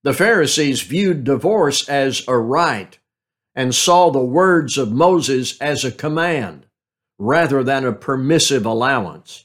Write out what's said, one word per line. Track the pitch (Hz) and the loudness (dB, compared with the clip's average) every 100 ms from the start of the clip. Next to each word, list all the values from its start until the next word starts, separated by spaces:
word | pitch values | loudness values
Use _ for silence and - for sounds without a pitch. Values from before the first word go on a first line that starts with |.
The | 139 | -2
Pharisees | 131 202 220 143 - 147 123 | 0 2 2 2 0 0 -2
viewed | - 165 196 160 | -4 -2 0 -2
divorce | 127 135 170 214 160 - - | -2 0 0 2 0 -2 -2
as | 143 135 117 - | -2 -2 -4 -2
a | 127 | -2
right | 113 147 170 110 90 - _ _ _ _ _ | 0 0 0 -2 -8 -20 _ _ _ _ _
and | - 127 | -4 -2
saw | 120 - 175 175 | 0 4 4 4
the | 139 | 2
words | 123 147 185 175 139 139 | 0 2 2 2 0 -4
of | 117 | -2
Moses | 117 175 180 135 131 123 - | 2 4 4 0 -2 -4 -6
as | 143 143 | -4 -4
a | 131 | -6
command | - 151 151 175 156 98 73 _ _ _ _ _ _ | -6 -6 -2 -2 -2 -6 -12 _ _ _ _ _ _
rather | 104 156 160 135 | 0 2 2 0
than | 127 135 | 0 0
a | 131 | -2
permissive | 107 - 131 131 165 - 135 | -4 -4 -4 2 2 2 0
allowance. | 110 113 127 131 87 76 - - | 0 0 0 0 -4 -12 -20 -20